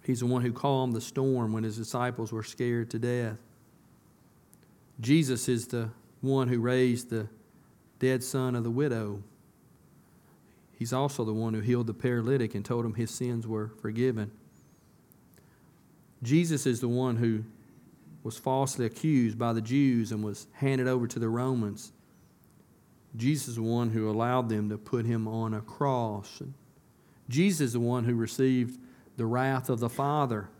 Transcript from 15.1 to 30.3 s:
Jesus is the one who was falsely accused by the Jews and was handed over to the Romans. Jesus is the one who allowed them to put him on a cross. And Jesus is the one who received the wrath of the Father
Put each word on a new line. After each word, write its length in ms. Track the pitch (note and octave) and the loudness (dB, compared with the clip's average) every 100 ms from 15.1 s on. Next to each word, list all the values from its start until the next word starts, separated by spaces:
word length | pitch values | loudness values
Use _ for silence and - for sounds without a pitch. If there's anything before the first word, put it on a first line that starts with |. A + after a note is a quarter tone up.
| - - - - _ - _ _ - - - | -20 -20 -20 -20 _ -20 _ _ -20 -20 -10
Jesus 440 | A#2+ D#3 E3+ D3+ C3+ | 2 4 4 2 2
is 140 | A#2 | 0
the 80 | B2 | 0
one 280 | A#2+ B2+ A#2 | 2 2 2
who 280 | A#2 A2 A2 - - - - - - - | 2 0 -4 -14 -20 -20 -20 -20 -20 -12
was 120 | A2 - | -10 -6
falsely 480 | C3+ C3 C3+ - A2+ | -2 0 0 0 -4
accused 520 | - D#3+ C#3 A#2 G#2+ | 0 2 4 4 2
by 140 | A#2+ | 0
the 80 | A2+ | 0
Jews 500 | A2 C3+ C#3 A#2+ G#2 | 0 4 4 4 0
and 140 | G#2+ | -2
was 240 | G#2+ G#2 - | -4 -8 -14
handed 340 | - C#3 C3 B2+ | -2 0 2 2
over 180 | B2+ A#2+ | 0 0
to 120 | A#2 | -2
the 80 | A#2 | -2
Romans. 640 | A2+ C3 B2+ G#2+ G2 - - _ - - _ - - - _ _ _ - A#2 | 0 0 0 -2 -6 -14 -20 _ -20 -20 _ -20 -20 -20 _ _ _ -16 -2
Jesus 320 | B2 D3+ - | 0 0 -2
is 80 | A#2 | -4
the 60 | |
one 280 | A2+ A#2 A#2 | 0 2 2
who 180 | A2 A2 | 0 0
allowed 400 | G#2+ A#2 B2+ A#2 | 0 2 2 2
them 200 | G#2+ G#2 | 0 0
to 80 | G#2+ | -4
put 260 | - B2 | -4 -2
him 240 | A#2 A#2 A2 | 0 0 -2
on 260 | A2+ A2+ | -2 -2
a 60 | G#2+ | -4
cross. 800 | G#2+ - C#3+ B2+ A2+ G#2 G2+ - | -8 -2 0 2 -2 -4 -10 -14
And 140 | C3+ - - _ _ _ _ - - | -14 -14 -20 _ _ _ _ -20 -2
Jesus 320 | B2+ G3 E3 | 2 2 2
is 120 | C3 | 0
the 60 | A#2+ | 2
one 240 | A#2+ B2 | 0 2
who 100 | A#2 | 2
received 680 | A#2 A2+ - C3 B2+ A#2+ - - - - - | 0 -2 2 2 4 0 -4 -18 -20 -18 -4
the 100 | A2+ | 0
wrath 420 | B2 C3+ C3 B2 | 2 2 0 0
of 120 | A#2+ | -2
the 100 | A#2+ | -2
Father 580 | - C#3 D3+ C3+ | 0 0 2 0